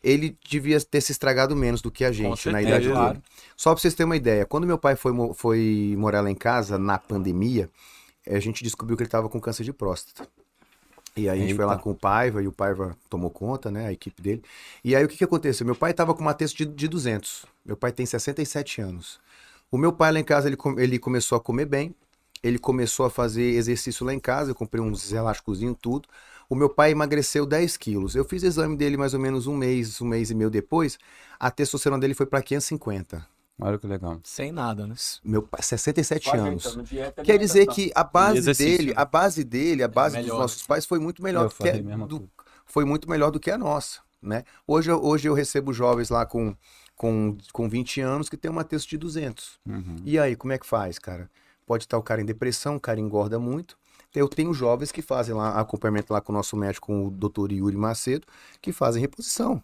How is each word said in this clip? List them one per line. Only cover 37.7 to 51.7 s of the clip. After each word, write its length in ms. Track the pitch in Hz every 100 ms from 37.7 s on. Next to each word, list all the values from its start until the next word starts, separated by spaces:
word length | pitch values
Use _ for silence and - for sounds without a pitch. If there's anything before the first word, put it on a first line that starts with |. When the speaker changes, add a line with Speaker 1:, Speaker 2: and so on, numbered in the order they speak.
| 202
Speaker 1:
que 80 | 190
a 100 | -
base 340 | - 175 196 -
Speaker 2:
Exercício, 400 | 131 139 147 175
Speaker 1:
dele, 100 | 147
Speaker 2:
né? 40 | 120
Speaker 1:
a 80 |
base 400 | 143 160 190 160
dele, 380 | 123 123 160 147
a 20 |
Speaker 2:
É 40 | 120
Speaker 1:
base 280 | 110 143 120
dos 80 | 117
Speaker 2:
melhor, 120 | 117
Speaker 1:
nossos 220 | 123 -
Speaker 2:
né? 20 | -
Speaker 1:
pais 180 | 147 -
foi 120 | 175
muito 220 | 160 170
melhor 200 | 190 175
Speaker 3:
Eu 60 | 113
Speaker 1:
do 20 |
que, 60 | -
Speaker 3:
fazia 160 | 175 113
a 40 |
mesma 220 | 101 107 107
Speaker 1:
do, 140 | 156
Speaker 3:
coisa. 120 | 92 - _ _
Speaker 1:
foi 200 | _ 151 143
muito 240 | 151 160
melhor 200 | 160 147
do 80 | 151
que 100 | -
a 80 | 208
nossa, 400 | 151 147 - - _ _
né? 220 | 101 110 - - -
Hoje 240 | 151 165
eu, 140 | 165
hoje 240 | 139 151 147
eu 60 |
recebo 380 | 147 143 139 135
jovens 360 | 120 123 120 117
lá 160 | 117
com, 300 | 113 117 110 101 _ - _
com, 420 | _ 117 110 107 104 -
com 160 | - 117
vinte 320 | 117 123 -
anos 280 | 131 143 156
que 80 | 160
tem 120 | 160
uma 140 | 165
testo 260 | 160 151 -
de 80 | 156
duzentos. 640 | 170 160 139 110 - - 107
Speaker 3:
Uhum. 300 | 101 90 82
Speaker 1:
E 160 | 98 156
aí, 160 | 139 117
como 160 | 127
é 60 | 131
que 60 | -
faz, 300 | 113 95 85
cara? 280 | - 87 87 _ _ _
Pode 160 | -